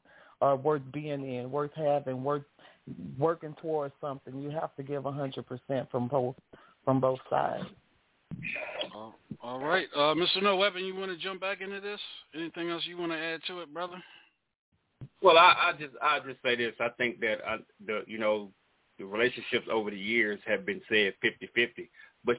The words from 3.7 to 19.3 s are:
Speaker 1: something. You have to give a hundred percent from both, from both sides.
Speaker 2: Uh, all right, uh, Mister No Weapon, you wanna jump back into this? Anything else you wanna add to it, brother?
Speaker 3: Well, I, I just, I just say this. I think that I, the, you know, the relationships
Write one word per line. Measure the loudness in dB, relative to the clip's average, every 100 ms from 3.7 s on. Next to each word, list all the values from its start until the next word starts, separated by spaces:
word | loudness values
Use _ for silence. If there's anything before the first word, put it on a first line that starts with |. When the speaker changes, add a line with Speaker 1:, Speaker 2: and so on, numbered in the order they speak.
| -2 -4 -6
Speaker 1:
something. | -8 -8 -10 -10
You | -8
have | -6 -6 -8
to |
give | -6 -6 -4
a |
hundred | -4 -4 -6 -10
percent | -10 -4 -4 -2
from | -2 0
both, | 0 0 -4 _ -20 -20 _
from | 2 4
both | 4 0 0
sides. | 0 0 -2 -8 -14 _ _ _ _ _ -12 -8 -8 -8 -8 -8
Speaker 2:
Uh, | -10 -16 -18 _ -12
all | -10 -4
right, | 2 2 2 2
uh, | 4 4
Mister | 2 2
No | 4 4
Weapon, | 2 2
you | -4 -4
wanna | -6 -6
jump | -6 -4
back | -6 -6
into | -8 -8
this? | -8 -8 -10 -14 -14 -10
Anything | -8 -6 -4
else | -4 -6
you | -6
wanna | -4 -4
add | -4 -6 -6
to | -8
it, | -10
brother? | -8 -8 -8 -16 -20 _ _ _ _ _ _ _ _ -18 _
Speaker 3:
Well, | 8 10
I, | 10 8 4
I | 0
just, | -10 -2
I | 0 0
just | -4 -4
say | 0 0
this. | 0 -2
I | -4 0
think | -2 0
that | -2 -2 -4
I, | -6 -8 _ -6
the, | -6 -6
you | -2
know, | 2 0 -2 -16 _ _ _ -16
the | -6
relationships | 0 0